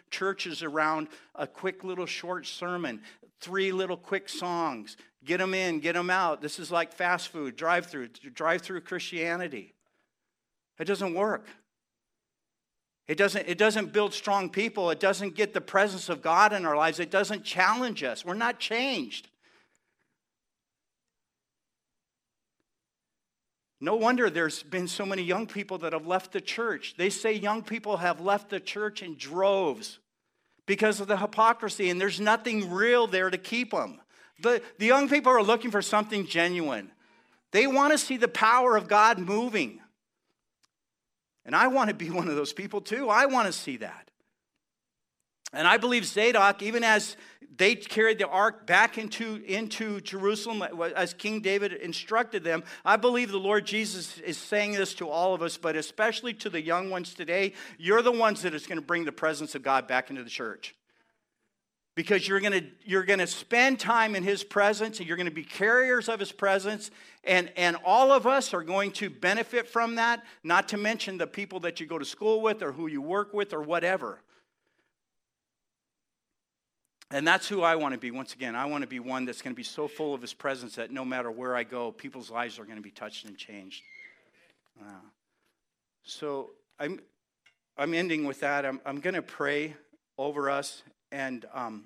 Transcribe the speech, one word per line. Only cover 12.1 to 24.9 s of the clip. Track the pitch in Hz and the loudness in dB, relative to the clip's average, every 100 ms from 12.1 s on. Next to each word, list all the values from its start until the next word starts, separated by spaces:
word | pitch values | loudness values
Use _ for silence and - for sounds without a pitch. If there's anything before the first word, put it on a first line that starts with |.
| _ _ _ _ _ _ _ _ _ - | _ _ _ _ _ _ _ _ _ -6
It | 156 | 2
doesn't, | 202 196 170 | 2 2 -4
it | 175 | 2
doesn't | 214 214 185 | 4 4 0
build | 208 208 | 0 0
strong | - - 196 185 | -2 0 0 0
people. | 196 226 214 175 | -2 -2 0 0
It | 156 | 2
doesn't | 196 185 202 160 | 2 2 -2 -2
get | 208 | -2
the | 190 | -2
presence | - 196 208 185 175 | 0 2 2 0 -6
of | 151 | -4
God | 160 170 214 | 2 6 6
in | 202 165 | 4 0
our | 147 | 2
lives. | 160 160 | 2 0
It | 170 | -2
doesn't | 190 196 208 | 0 0 -4
challenge | - 180 185 233 254 202 | -6 2 4 4 -2 -4
us. | 135 110 | -6 -6
We're | 175 | -6
not | 202 233 240 | -4 -2 -4
changed. | - 226 269 226 117 - - _ _ _ _ _ _ _ _ _ _ _ _ _ _ _ _ _ _ _ _ _ _ _ _ _ _ _ _ _ _ _ _ _ _ _ _ _ _ _ _ _ _ _ _ - | -4 -2 -2 -2 -4 -10 -14 _ _ _ _ _ _ _ _ _ _ _ _ _ _ _ _ _ _ _ _ _ _ _ _ _ _ _ _ _ _ _ _ _ _ _ _ _ _ _ _ _ _ _ _ -6
No | 151 | -2
wonder | 220 220 247 208 | 2 4 4 4
there's | 160 160 - | 2 0 -2
been | 147 185 | -6 -6
so | 180 | -4